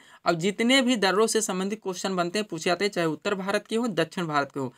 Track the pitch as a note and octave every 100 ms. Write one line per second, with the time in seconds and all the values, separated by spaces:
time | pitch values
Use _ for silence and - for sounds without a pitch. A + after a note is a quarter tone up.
0 | - - F3 E3+ G3 G3+ A#3 C4+ B3 A#3+
1 | F#3+ F#3 A3 A3 G3+ F#3 G3 G#3+ F#3+ F3+
2 | G3 F#3 E3+ G#3+ G#3+ D#3+ F#3 E3+ G3+ F3+
3 | E3 D3+ G3+ G3 F#3+ G#3 - A3 A#3+ E3
4 | E3 F#3+ D#3+ D3 C#3 C#3+ C3